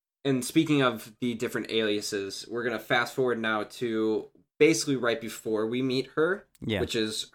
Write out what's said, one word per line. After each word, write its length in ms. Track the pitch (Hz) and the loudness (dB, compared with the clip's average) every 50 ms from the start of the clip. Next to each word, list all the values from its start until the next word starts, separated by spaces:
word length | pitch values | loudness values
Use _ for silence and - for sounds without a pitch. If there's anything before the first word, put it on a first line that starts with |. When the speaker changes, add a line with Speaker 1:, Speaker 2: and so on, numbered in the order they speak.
| _ _ _ _ - | _ _ _ _ -2
Speaker 1:
and 160 | 143 135 127 123 | 0 0 0 -2
speaking 380 | - - 160 160 143 151 143 135 | 0 2 2 2 4 4 4 4
of 300 | 123 117 110 - 113 - _ | 2 0 -2 -6 -14 -10 _
the 120 | - 123 117 | -4 -4 -2
different 360 | 113 123 113 - 117 101 - | -2 -4 -4 -4 -4 -4 -2
aliases, 760 | - 113 110 107 104 104 101 - - 101 98 98 98 - - - | 0 2 2 2 2 0 -2 -2 -4 -4 -4 -6 -8 -10 -10 -8
we're 140 | 110 120 117 | -8 -4 -4
gonna 140 | 123 117 107 | -4 -4 -4
fast 360 | - - 135 123 117 120 - | -2 0 2 2 2 0 0
forward 260 | - 131 123 120 113 | 0 2 2 2 0
now 220 | 113 110 110 107 104 | 0 0 -2 -2 -2
to 640 | - - - 123 117 113 110 110 110 107 101 - - - _ _ _ _ - | -6 -6 -6 -4 -2 0 2 2 2 2 0 -2 -6 -12 _ _ _ _ 4
basically 380 | 151 156 160 160 - 147 139 | 6 6 6 4 2 0 0
right 220 | 127 113 120 113 110 | 2 2 2 0 0
before 460 | - 110 - - - 117 110 107 110 | -2 -6 -10 -8 -4 0 0 0 0
we 140 | 110 120 123 131 | 0 0 0 0
meet 260 | 131 123 131 131 - - | 0 0 0 -2 -2 -2
her, 320 | - 156 170 190 214 - _ _ _ - | 0 0 0 0 -2 -6 _ _ _ -4
Speaker 2:
Yeah. 160 | - 110 98 | -2 0 0
Speaker 1:
which 140 | 120 - - | 0 0 0
is 340 | 117 110 107 110 - - - - | -2 -2 -2 -4 -6 -8 -10 -6